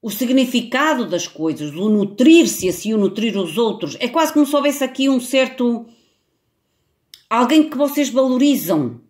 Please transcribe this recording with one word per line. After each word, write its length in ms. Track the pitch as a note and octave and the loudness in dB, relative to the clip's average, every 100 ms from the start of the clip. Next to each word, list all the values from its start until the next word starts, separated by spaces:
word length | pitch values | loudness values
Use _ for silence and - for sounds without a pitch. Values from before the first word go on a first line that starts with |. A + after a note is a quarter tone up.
o 100 | A3+ | -8
significado 960 | - B3 C4 B3+ B3 - B3+ D4+ C#4 G3 | -4 0 2 2 0 -2 -2 0 0 -2
das 200 | E3+ - | -4 -6
coisas, 480 | - D#3+ D#3 D3+ | -6 -4 -4 -8
o 140 | C#3+ G#3 | -4 0
nutrir-se, 800 | G#3+ G3 - B3+ E4 A#3+ - F#3 | 0 0 2 6 6 4 0 -4
assim 240 | - G#3 | -4 -2
o 60 | A3 | 0
nutrir 400 | F#3+ - A3+ G3 | 0 0 -2 -2
os 180 | F3 E3 | -4 -2
outros. 400 | A3+ - D3 - | -2 -2 -8 -6
É 100 | A#3+ | -4
quase 260 | D#4 D4+ | 0 0
como 100 | D4+ | 2
se 100 | C#4+ | 2
houvesse 300 | C#4+ C#4+ C#4 | 2 0 -2
aqui 240 | B3+ B3+ C4+ | -6 0 0
um 100 | C4 | 0
certo, 680 | B3 C4+ B3+ - A#3+ A#3 - _ _ _ _ _ _ _ _ _ _ _ _ - _ | 0 0 0 0 -2 -2 -8 _ _ _ _ _ _ _ _ _ _ _ _ -20 _
alguém 400 | A3+ B3 D#4 D4+ | 0 4 4 2
que 80 | B3 | 0
vocês 320 | C#4+ C#4+ C#4+ | -2 0 -2
valorizam. 920 | A#3 C4 B3+ C#4+ B3+ E3+ E3 B2 A#2 _ | 0 0 2 2 2 0 -2 -2 -8 _